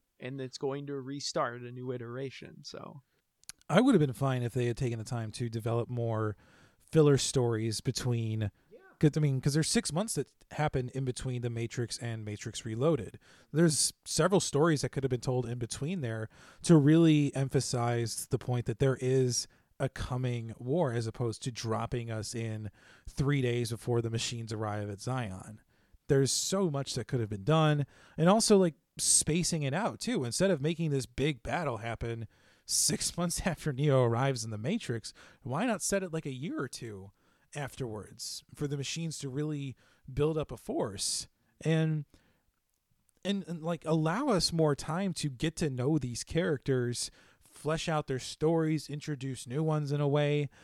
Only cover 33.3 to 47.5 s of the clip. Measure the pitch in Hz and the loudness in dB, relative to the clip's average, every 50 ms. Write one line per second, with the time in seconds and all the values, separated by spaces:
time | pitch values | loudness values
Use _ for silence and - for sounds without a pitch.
33.3 | - - - 190 147 - - 156 131 123 147 151 135 131 123 117 117 117 135 139 | -2 -2 -2 -2 -4 -2 -4 -4 -2 2 2 4 6 6 4 4 2 2 0 0
34.3 | 131 117 110 113 110 104 110 147 220 233 - - 117 120 - - - - - - | -2 -2 -6 -6 -8 -6 -4 -2 -2 -4 -4 -6 -8 -6 -8 -12 -16 -16 -20 -20
35.3 | - _ - 113 127 160 233 262 214 170 - - 196 196 190 175 156 160 - 147 | -20 _ -10 -6 -4 -2 -2 -2 -2 -2 -2 0 0 0 -2 -2 -6 -6 -6 -6
36.3 | 131 123 139 214 311 311 131 120 - - 123 113 104 95 95 107 _ _ _ _ | -8 -6 -6 -6 -4 -4 -6 -6 -8 -10 -10 -10 -10 -12 -14 -18 _ _ _ _
37.3 | _ _ _ _ - 147 143 123 - - 135 113 107 104 90 - - - - - | _ _ _ _ -10 -8 -8 -8 -8 -8 -8 -6 -6 -8 -10 -12 -14 -14 -12 -12
38.3 | - - _ _ - - 147 139 147 139 131 - - 160 165 160 147 - 143 135 | -12 -12 _ _ -8 -6 -4 -4 -4 -4 -6 -6 -6 -4 -6 -6 -6 -6 -8 -6
39.3 | 123 143 151 156 151 143 139 135 117 _ _ _ _ _ _ - 127 139 147 156 | -4 -4 -4 -4 -4 -6 -6 -8 -10 _ _ _ _ _ _ -8 0 0 2 2
40.3 | 160 151 143 - 123 - - - 262 330 156 107 95 98 - - - - - - | 2 -2 -4 -6 -10 -14 -10 -6 -4 -2 -2 -4 -4 -6 -4 -4 -4 -4 -6 -10
41.3 | _ _ _ _ _ _ - 151 160 160 160 156 156 151 143 _ _ _ _ _ | _ _ _ _ _ _ 0 2 2 2 2 0 0 -4 -6 _ _ _ _ _
42.3 | _ _ _ _ _ _ _ _ _ _ _ _ _ _ _ _ _ _ - 190 | _ _ _ _ _ _ _ _ _ _ _ _ _ _ _ _ _ _ -6 -4
43.3 | 202 196 175 - 175 160 156 170 170 - - 156 160 160 156 160 170 233 294 285 | -4 -4 -4 -8 -8 -6 -4 -4 -6 -4 0 0 2 2 2 2 0 0 2 2
44.3 | 214 165 - - 170 160 160 151 139 - - - 156 180 202 190 160 - - 147 | 2 2 2 2 2 4 4 4 4 0 -2 -4 -4 -2 -2 -2 -2 -2 -4 -6
45.3 | 127 - 143 165 - - 175 147 131 123 123 147 160 151 131 123 117 - - - | -4 -2 -4 -4 -2 0 -2 -2 0 0 0 2 2 2 0 -2 -6 -8 -8 -4
46.3 | - 165 185 180 151 - - - 131 127 120 123 120 - - - - - - _ | -2 0 2 2 0 0 0 0 2 2 2 0 -2 -4 -6 -8 -10 -18 -20 _
47.3 | _ _ _ - | _ _ _ -20